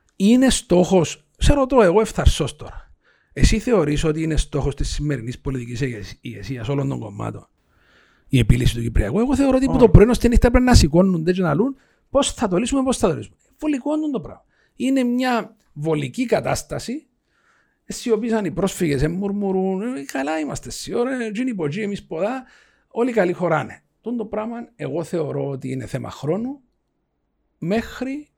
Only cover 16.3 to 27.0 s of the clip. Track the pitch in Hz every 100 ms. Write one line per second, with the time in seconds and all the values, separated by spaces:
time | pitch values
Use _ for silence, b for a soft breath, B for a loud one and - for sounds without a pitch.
16.3 | - 127 139 - 143 - 277 - _ _
17.3 | _ _ _ _ _ - - 247 214 233
18.3 | 220 190 - 185 - 175 139 151 175 202
19.3 | 202 196 190 190 190 233 269 277 269 269
20.3 | 320 294 - - - - 226 247 254 226
21.3 | 208 254 208 151 170 208 196 - 160 196
22.3 | 262 247 b b b b - 254 226 180
23.3 | 170 175 156 120 - _ _ 220 240 220
24.3 | 220 220 233 240 - 143 147 165 175 147
25.3 | 135 139 135 131 135 117 131 123 - 139
26.3 | 185 240 285 _ _ _ _